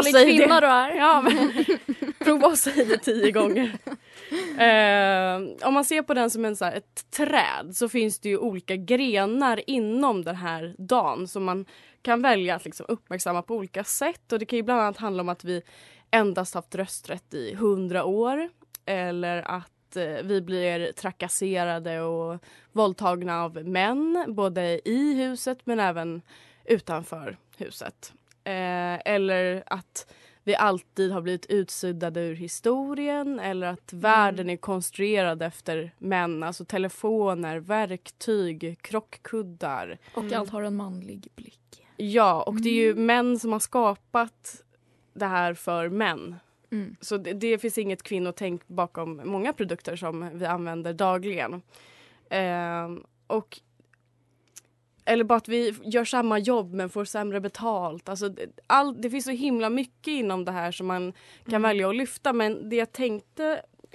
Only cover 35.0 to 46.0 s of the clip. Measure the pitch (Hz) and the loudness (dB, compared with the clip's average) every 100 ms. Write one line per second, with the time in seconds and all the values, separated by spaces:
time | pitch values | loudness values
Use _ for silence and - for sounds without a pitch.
35 | 202 208 180 165 165 - - 160 165 - | 0 2 2 0 -6 -8 -6 -6 -6 -8
36 | 190 185 170 160 160 175 175 208 185 - | -2 0 0 -2 -6 -8 -6 -4 -4 -4
37 | 214 220 202 175 165 160 165 214 208 185 | -2 0 0 0 -4 -6 -4 -2 -2 -6
38 | - - - 214 180 160 165 170 - 214 | -14 -12 -2 0 0 -4 -8 -10 -6 -8
39 | 214 - - 226 196 170 165 131 87 - | -8 -18 -8 -8 -8 -8 -6 -6 -8 -12
40 | - - 214 226 202 208 208 202 196 185 | -12 -10 -4 -4 -4 -6 -4 -6 -6 -12
41 | 190 202 190 - - - _ - _ - | -14 -16 -18 -20 -20 -20 _ -20 _ -10
42 | 208 226 208 165 - 214 226 233 220 214 | 0 4 6 4 0 -2 0 4 4 4
43 | 226 240 247 240 226 220 - 254 226 196 | 4 4 2 0 -2 -4 -2 2 2 0
44 | _ 240 233 _ - - _ _ _ _ | _ -2 -2 _ -20 -18 _ _ _ _
45 | _ - 196 185 175 170 - 170 170 196 | _ -6 -2 0 0 -2 -4 -2 -2 -2